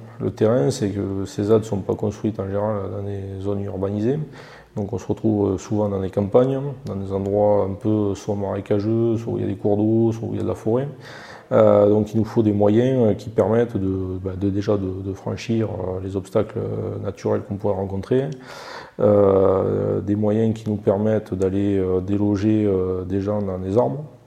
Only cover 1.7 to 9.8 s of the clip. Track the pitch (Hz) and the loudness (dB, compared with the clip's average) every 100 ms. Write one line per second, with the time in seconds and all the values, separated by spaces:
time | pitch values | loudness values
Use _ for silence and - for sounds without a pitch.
1.7 | 98 95 107 110 107 110 104 98 98 104 | -6 -4 -4 -4 -2 -4 -4 -4 -2 -2
2.7 | 104 95 101 101 101 98 95 98 101 101 | -2 -6 -8 -8 -8 -8 -6 -4 -4 -4
3.7 | 95 98 104 110 147 151 - - - - | -4 -2 0 0 -2 -4 -12 -20 -20 -14
4.7 | - 101 95 - 98 113 107 101 95 - | -8 -6 -6 -4 -2 0 2 2 0 -2
5.7 | 104 104 98 95 104 101 123 131 135 143 | -2 0 -2 -2 -2 2 4 4 0 -6
6.7 | 131 - 98 95 98 98 101 104 101 98 | -8 -8 -8 -4 -4 0 2 4 4 2
7.7 | 95 107 107 101 95 - 101 98 98 101 | -2 0 0 0 -2 -4 -4 -2 -4 -2
8.7 | 104 104 113 117 113 113 104 101 98 107 | 0 2 2 2 0 -2 -4 -4 -2 0
9.7 | 104 | 2